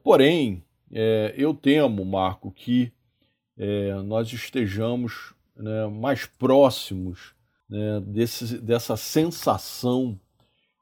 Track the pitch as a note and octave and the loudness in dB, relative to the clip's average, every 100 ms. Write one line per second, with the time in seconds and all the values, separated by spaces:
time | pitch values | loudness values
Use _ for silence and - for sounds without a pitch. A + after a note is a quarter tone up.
0 | - E3 C#3 E3+ B2 F2+ - _ _ A2+ | 4 6 6 4 0 -4 -12 _ _ -2
1 | A2 A2 G#2+ - D3 C#3+ C#3 D3+ C#3 G#2 | 0 2 0 0 -2 0 2 4 4 0
2 | F#2+ F#2+ F#2 F#2+ G2 - - B2 B2 - | -2 0 0 -2 -10 -12 0 0 0 -6
3 | _ _ _ _ _ - G2+ G#2 G2+ G2 | _ _ _ _ _ -8 -4 -2 -2 -4
4 | G2+ A2 A2+ A#2+ - C3 G#2+ G2+ A2+ B2 | -4 -4 -4 -8 -6 -4 -2 -2 -2 -2
5 | A#2+ - - _ _ - G#2+ A2 G#2+ G#2+ | -4 -8 -16 _ _ -12 -6 -4 -4 -4
6 | B2 A#2+ - _ B2+ C3+ C3+ - - F#2+ | -2 -2 -6 _ 4 6 6 4 -6 -8
7 | F#2 F2 - _ _ _ - G#2 G#2+ G#2+ | -8 -10 -18 _ _ _ -12 -6 -4 -4
8 | G2 G#2 A#2 - A#2 A#2+ A2 A#2 - A2 | -4 -2 -2 -4 -8 -8 -2 -2 0 -6
9 | - D#3 E3 - - G2 - - B2 B2+ | -2 0 0 0 -2 -2 -4 -4 -2 0
10 | B2+ G2 _ _ _ _ _ _ | -2 -8 _ _ _ _ _ _